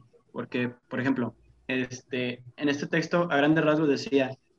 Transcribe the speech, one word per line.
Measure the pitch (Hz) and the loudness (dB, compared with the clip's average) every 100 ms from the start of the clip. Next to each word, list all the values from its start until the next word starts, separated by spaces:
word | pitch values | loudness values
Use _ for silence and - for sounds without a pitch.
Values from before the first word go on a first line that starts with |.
| - _ _ | -14 _ _
porque, | - 120 127 123 - _ | -12 -6 -4 -4 -6 _
por | 123 | -2
ejemplo, | 131 123 113 - _ _ - | 0 0 -2 -6 _ _ -6
este, | 131 123 123 - 127 123 120 - - | -4 -4 -8 -8 -4 -4 -6 -12 -4
en | 147 | -2
este | 143 165 | -2 -2
texto, | 165 160 175 170 | -2 0 0 2
a | 143 | 2
grandes | 147 160 | 4 4
rasgos | 151 151 151 | 4 2 2
decía, | 127 - 139 131 131 _ | 0 0 0 0 -4 _